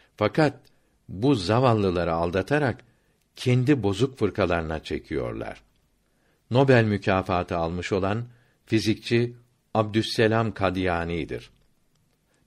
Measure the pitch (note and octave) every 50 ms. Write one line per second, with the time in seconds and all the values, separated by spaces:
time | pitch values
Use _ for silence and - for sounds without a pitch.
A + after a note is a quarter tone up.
0 | _ _ _ - G#2+ G#2 - D#3+ D#3 C#3 - - _ _ _ _ _ _ _ _
1 | _ - - F#2 A2+ C#3+ C#3+ G#2 F2 F2+ A2 B2 C3+ B2 A2+ G#2+ G2 F#2+ E2+ F2
2 | E2+ E2+ E2 E2+ F2 F2 F2 F#2+ F#2 - C#3+ D3+ D3 A#2+ G2 - _ _ _ _
3 | _ _ _ _ _ _ _ - - B2+ B2 B2+ B2 C#3 D3 B2+ G2 G2+ G2 F#2+
4 | C3 - - - A2 F#2+ - G#2+ F#2+ F2 F2 E2+ D#2+ D#2 D#2+ D#2 - - D2+ -
5 | - - D#2+ C2+ B1 A#1 A1+ - A2+ G#2 - - _ _ _ _ _ _ _ _
6 | _ _ _ _ _ _ _ _ _ - A2 B2+ C#3 C3+ B2+ A#2 A2+ G#2+ G2+ F#2+
7 | - G#2 F#2+ F#2+ F#2 - F#2 F2+ F2 - F#2 E2+ E2 E2 F2 F2+ F2 - A2 F#2
8 | F#2 F#2+ G#2 A#2 A#2+ - - _ _ _ _ _ _ - A#2 A2 G2 A2 G#2+ -
9 | - - A#2+ A#2 A#2+ A#2+ A#2+ - _ _ _ _ _ _ - A2 G#2+ G#2+ G2+ A2+
10 | G#2+ - - B2 A2+ G#2+ A2 A2+ A2+ G#2+ - - G2 F#2 F2+ F#2+ F#2 F2+ E2+ E2+
11 | E2+ E2+ E2+ E2 C#2 - B1+ A#1+ - - _ _ _ _ _ _ _ _ _ _
12 | _ _ _ _ _ _ _ _ _